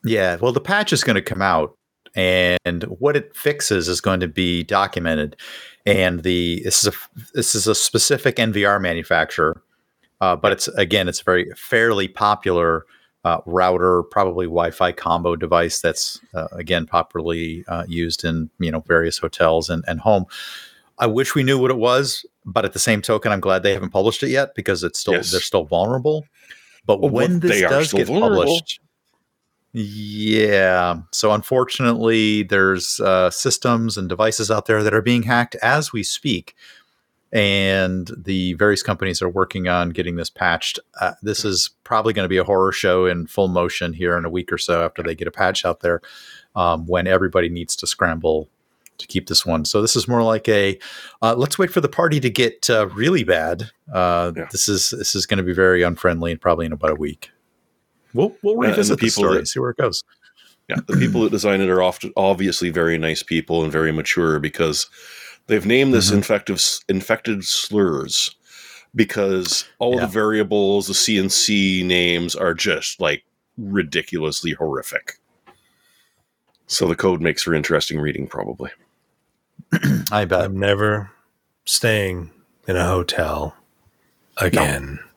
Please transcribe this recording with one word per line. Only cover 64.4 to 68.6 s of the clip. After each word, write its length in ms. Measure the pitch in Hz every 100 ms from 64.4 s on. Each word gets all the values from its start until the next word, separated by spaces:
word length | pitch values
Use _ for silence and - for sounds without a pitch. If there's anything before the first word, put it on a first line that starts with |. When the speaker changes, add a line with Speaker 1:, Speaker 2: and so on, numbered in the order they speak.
Speaker 2:
because 460 | 76 - 82 73 - - - - - - -
they've 180 | 107
named 280 | 95 123 135
this 120 | 120 95
Speaker 1:
Mm-hmm. 80 | 101
Speaker 2:
infective 400 | - 104 - 92
s-, 240 | - - -
infected 560 | 95 - 110 117 101
slurs 920 | 92 - - 104 95 73 - - - - _ -